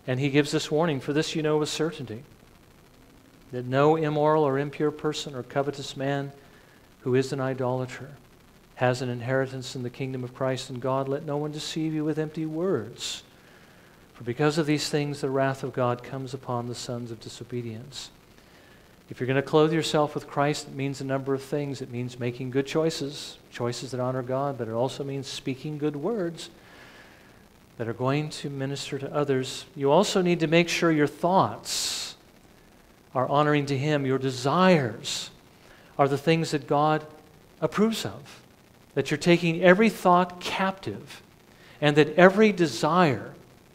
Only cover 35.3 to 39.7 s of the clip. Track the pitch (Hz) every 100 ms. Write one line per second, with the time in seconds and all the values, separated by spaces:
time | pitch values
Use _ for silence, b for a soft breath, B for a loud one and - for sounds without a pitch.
35.3 | - - B B B B B 139 139 -
36.3 | 165 160 151 123 143 151 156 151 - -
37.3 | - - - 156 - 220 220 - 101 143
38.3 | - - _ _ - - - 135 147 -
39.3 | 170 170 165 180